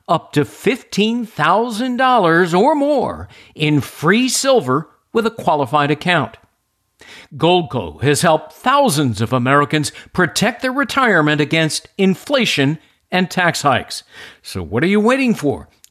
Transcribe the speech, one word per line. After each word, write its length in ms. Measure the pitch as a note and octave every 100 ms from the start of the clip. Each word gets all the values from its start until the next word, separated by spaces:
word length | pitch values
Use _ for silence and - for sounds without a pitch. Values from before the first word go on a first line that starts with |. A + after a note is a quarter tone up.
| -
up 240 | E3 -
to 100 | D3
fifteen 840 | B2+ - G3 C4 - - A3 A#3+ A3
thousand 680 | - D3+ G3+ A#3+ G#3 B3+ B3
dollars 580 | C4 A#3+ E3+ E3 F3+
or 220 | F3+ C4 D4+
more 540 | C#4+ C#4 C#3 D#2+ F2+ - - -
in 240 | D3+ D3
free 480 | - - D#3+ A3 B3+
silver 640 | - C4+ B3 B2+ C#3 - _ _
with 120 | A3+ A3
a 60 |
qualified 580 | A3 F#3 D3+ C3+ D3+ C#3+
account. 460 | D3 F3+ E3+ A2 - _ _ _ _ _ _ - - - C3+
Goldco 640 | E3 F3+ E3 B2+ E2+ D2+
has 220 | C3 C#3
helped 280 | E3+ D#3 -
thousands 680 | - B3+ C#4+ C4 D3 C3 G#2
of 100 | A2
Americans 640 | B2+ B2 C#3+ D3 D#3 - - -
protect 520 | - E3+ - G#3+ -
their 100 | C4
retirement 680 | C4 C#4 C#4 B3 F3 D3+ D3+
against 480 | C#3+ D#3+ D#3 - - -
inflation 800 | F#3+ - - C#4 G#3 - C3+ D#3+ _ _ -
and 220 | F#3 F3+
tax 300 | F#3 E3+ -
hikes. 420 | D3 A2 - - - - - -
So 200 | - F#2+
what 220 | D#2+ A2
are 40 | E3+
you 120 | G#3
waiting 340 | A3 C4+ B3+
for? 360 | D#3+ C#3+ C#3 - _ _